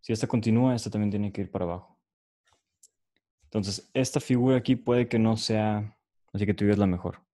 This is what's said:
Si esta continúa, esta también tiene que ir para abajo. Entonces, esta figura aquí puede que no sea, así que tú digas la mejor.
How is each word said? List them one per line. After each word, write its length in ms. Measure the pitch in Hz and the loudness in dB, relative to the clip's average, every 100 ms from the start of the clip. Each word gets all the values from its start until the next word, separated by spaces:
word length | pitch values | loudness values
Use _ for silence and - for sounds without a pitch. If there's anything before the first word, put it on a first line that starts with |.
Si 100 | - | -4
esta 120 | 110 - | -4 0
continúa, 480 | 117 110 113 131 | -2 2 2 2
esta 140 | 120 110 | 0 -4
también 220 | 107 104 | -4 -2
tiene 200 | 101 104 | -2 -6
que 120 | 101 | -6
ir 80 | 92 | -8
para 160 | 98 90 | -4 -6
abajo. 340 | 87 - _ _ _ _ _ _ _ _ _ - _ _ _ _ _ | -6 -12 _ _ _ _ _ _ _ _ _ -20 _ _ _ _ _
Entonces, 480 | _ 110 98 95 - | _ -6 -4 -6 -6
esta 280 | - 131 147 | -2 -2 -2
figura 360 | - 123 127 131 | 0 2 4 2
aquí 180 | - | 2
puede 320 | 127 - 120 120 | -2 2 0 2
que 120 | 117 | 2
no 180 | 110 110 | 2 0
sea, 640 | - 110 107 107 104 _ _ _ _ | 0 0 0 -2 -6 _ _ _ _
así 140 | 104 101 | -4 -2
que 80 | |
tú 100 | 95 | 2
digas 140 | 104 101 | 2 4
la 80 | 98 | 2
mejor. 340 | 90 87 - _ | 0 -4 -10 _